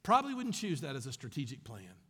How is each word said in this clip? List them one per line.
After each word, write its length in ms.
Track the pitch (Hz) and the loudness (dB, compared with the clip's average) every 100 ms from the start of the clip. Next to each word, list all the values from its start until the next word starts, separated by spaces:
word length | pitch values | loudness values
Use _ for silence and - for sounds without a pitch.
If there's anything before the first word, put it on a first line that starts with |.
Probably 320 | - 247 277 | 8 6 6
wouldn't 220 | 254 247 - | -2 -2 0
choose 260 | 208 147 | 0 0
that 140 | 147 135 | -2 -4
as 100 | 127 | -6
a 80 | |
strategic 500 | 120 120 147 123 131 | -8 -6 -6 -6 -8
plan. 300 | - 107 92 90 - | -12 -14 -14 -20 -20